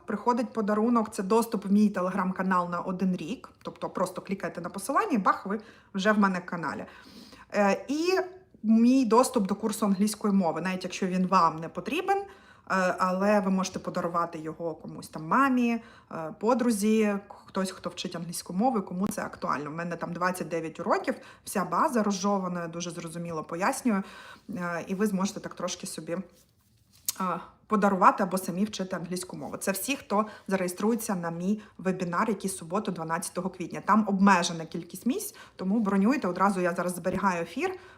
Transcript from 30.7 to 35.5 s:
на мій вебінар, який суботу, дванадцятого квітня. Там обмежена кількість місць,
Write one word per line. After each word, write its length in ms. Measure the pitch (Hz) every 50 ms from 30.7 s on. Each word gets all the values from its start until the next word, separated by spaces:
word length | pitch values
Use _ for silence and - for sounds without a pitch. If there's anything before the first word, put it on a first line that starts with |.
| 180 - 202 214 240 226 - - 202
на 160 | 180 170 170
мій 300 | 165 170 175 190 214 214 - - -
вебінар, 520 | - 170 190 180 - 180 175 175 175 214 220
який 200 | 208 - - 196
суботу, 420 | - - 170 160 170 208 214 -
дванадцятого 580 | 180 165 165 160 165 165 - - - 180 170 190
квітня. 320 | 180 - 175 156 - 151 -
Там 200 | - 196 220 214
обмежена 580 | 208 202 185 196 196 196 175 175 175 170 165 160
кількість 400 | 160 - 175 165 - - - -
місць, 300 | 233 285 415 427 - - - - -